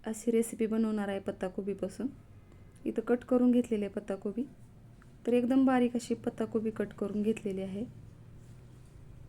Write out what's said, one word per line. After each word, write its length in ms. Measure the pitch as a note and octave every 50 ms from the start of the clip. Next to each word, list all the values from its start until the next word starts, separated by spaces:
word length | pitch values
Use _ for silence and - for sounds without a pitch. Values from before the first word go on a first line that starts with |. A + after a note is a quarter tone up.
| -
अशी 260 | A3 A3 G#3+ - A#3
रेसिपी 340 | A3+ A3+ A#3 - A3 - A3+
बनवणार 420 | G#3+ A3 A3+ A3 G#3+ G#3+ G#3+ G3+
आहे 120 | G3 G3 G3
पत्ताकोबीपासून. 880 | G3 - G3 - G3 F#3 F#3 - F#3+ G3+ F#3+ F#3+ F#3 G3 - - G#3 C#4 - - - - - - - - - - - - - - -
इथं 160 | - - A#3+
कट 180 | A3 - A#3+ A#3+
करून 320 | - - B3+ B3 B3 B3
घेतलेली 340 | A#3 B3 A#3+ - A3+ G#3 G3+
आहे 80 | G3 -
पत्ताकोबी. 500 | G#3 G#3 - G3 F#3+ - G#3 G3 A#3 C#4 - - - - - - - - - - - - - - - -
तर 60 | A#3 A#3+
एकदम 320 | B3 A#3+ A#3 C4 C4+ C4+
बारीक 300 | C4 B3+ B3 B3 A#3+ A#3+
अशी 180 | A#3 - - A#3
पत्ताकोबी 580 | - - A#3+ - - A3 A3 - A3 A3 A3
कट 160 | G#3+ - G#3
करून 340 | G3+ - - G#3+ G3 G3 G#3
घेतलेली 400 | G#3 A3 A3 - - G3+ F#3+ F#3+
आहे. 240 | F#3+ F#3+ F#3+ G3+ B3 - - - - - - - - - - - - - - - - - - - - - - - - - - - -